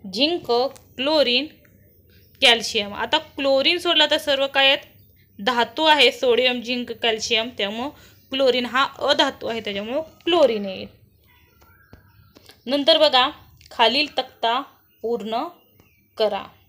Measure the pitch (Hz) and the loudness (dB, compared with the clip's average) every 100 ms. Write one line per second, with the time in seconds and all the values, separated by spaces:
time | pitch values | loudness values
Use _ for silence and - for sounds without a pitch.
0 | 196 190 294 349 - 240 269 - _ - | -10 -2 -2 -2 -2 0 0 -6 _ -6
1 | 269 311 247 247 302 - _ _ _ _ | 0 2 2 0 -4 -12 _ _ _ _
2 | _ _ _ _ 262 233 208 220 202 202 | _ _ _ _ 2 4 0 -6 -6 -8
3 | 233 302 311 - 277 269 285 349 349 311 | -2 -2 -4 -4 0 2 2 0 0 2
4 | 302 311 302 269 277 277 269 277 - _ | 2 0 0 -2 0 2 2 2 -4 _
5 | _ _ _ - 208 240 233 - 311 302 | _ _ _ -6 -2 0 -2 0 2 6
6 | 247 247 254 240 254 247 233 247 240 233 | 4 4 2 2 2 -2 -4 -6 -6 -4
7 | 233 220 - 220 233 240 202 220 277 - | -2 -2 -2 -2 -2 -6 -6 -6 -10 -12
8 | - _ _ 269 269 247 247 247 269 - | -20 _ _ -2 0 0 -2 -2 -2 -4
9 | 262 294 285 - 208 233 214 196 214 277 | -2 2 0 -2 -8 -8 -8 -8 -6 -8
10 | 320 _ - 339 285 214 196 190 - _ | -8 _ -2 2 2 2 -6 -10 -16 _
11 | _ _ _ _ _ _ 1077 _ _ - | _ _ _ _ _ _ _ _ _ -20
12 | _ _ _ - - - 233 285 285 320 | _ _ _ -20 -20 -18 -4 0 2 4
13 | 294 254 262 - - - - - 226 262 | 4 4 0 -4 -20 -20 -16 2 2 2
14 | 302 - 262 _ 226 240 285 _ _ _ | -2 -4 -8 _ -2 -2 -6 _ _ _
15 | 220 233 208 226 330 - _ _ _ _ | -6 -6 -4 -6 -8 -14 _ _ _ _
16 | _ - 214 196 - _ | _ -2 -2 -2 -10 _